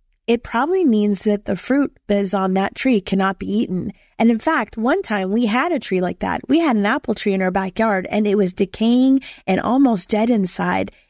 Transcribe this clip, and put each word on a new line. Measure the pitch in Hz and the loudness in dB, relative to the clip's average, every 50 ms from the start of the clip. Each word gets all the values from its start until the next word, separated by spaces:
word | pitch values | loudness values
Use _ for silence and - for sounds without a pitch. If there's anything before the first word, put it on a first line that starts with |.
| _ _ _ _ _ | _ _ _ _ _
it | - 233 240 | 0 0 0
probably | - - - 226 262 311 370 381 370 | -2 -2 -2 -2 0 0 0 2 2
means | 269 220 214 208 208 202 185 | 2 4 4 2 2 0 0
that | - 214 208 202 - | 0 0 -2 -2 -2
the | - 202 | -4 -6
fruit | 175 - - 254 285 277 - - _ _ - | -4 -2 0 0 0 0 -2 -4 _ _ -2
that | 208 202 | 0 0
is | 202 185 202 | 0 0 -2
on | 196 190 185 185 | -2 0 0 0
that | 190 196 - - | 0 0 -2 -4
tree | - - 262 247 202 | -2 0 2 2 0
cannot | - - 196 190 190 190 190 - | 0 0 0 0 0 0 -2 -4
be | - | -6
eaten. | 190 196 214 240 - 185 180 - - - _ _ _ _ - | -4 -2 -2 -2 -2 -4 -6 -6 -8 -10 _ _ _ _ 0
And | 220 226 | 2 2
in | 233 220 | 2 2
fact, | - 320 320 285 220 - - | 0 0 0 0 -2 -4 -6
one | 226 220 247 311 403 | -4 0 0 0 0
time | 381 - 214 202 190 185 | -2 -2 -2 -2 -2 -2
we | 202 233 247 | 0 0 0
had | 208 214 247 285 359 | 0 0 0 0 0
a | 339 254 | -2 -2
tree | - - 190 185 | -2 -2 -2 -2
like | 180 175 175 - | -2 -2 -4 -4
that. | 202 185 170 - - - | -4 -4 -4 -4 -2 0
We | 269 330 | 2 2
had | 339 302 233 | 2 2 2
an | 208 196 | 2 2
apple | 202 247 294 - - 214 | 0 0 -2 -2 -4 -4
tree | - - 208 | -2 -2 -2
in | 196 190 | 0 0
our | 185 185 | 0 0
backyard, | 180 190 190 190 - - 226 226 202 185 185 - | 0 -2 -2 -2 -2 0 0 0 0 -2 -2 -2
and | - 214 214 | -2 0 0
it | 208 196 | 2 2
was | 214 196 180 | 2 2 0
decaying | 185 - 202 - - - 220 233 240 247 254 269 269 269 - - - - _ | 0 -2 -4 -4 -2 0 0 2 4 4 4 4 4 2 0 -4 -14 -8 _
and | - 185 - | -2 -2 0
almost | - 202 240 269 277 254 226 185 - - | 0 0 2 4 4 4 2 0 -2 -2
dead | 220 208 220 240 | -2 0 2 2
inside. | 247 208 190 175 - - 180 180 180 190 190 196 - _ _ | 2 0 0 -2 -2 -2 -2 -2 -2 -2 -4 -6 -10 _ _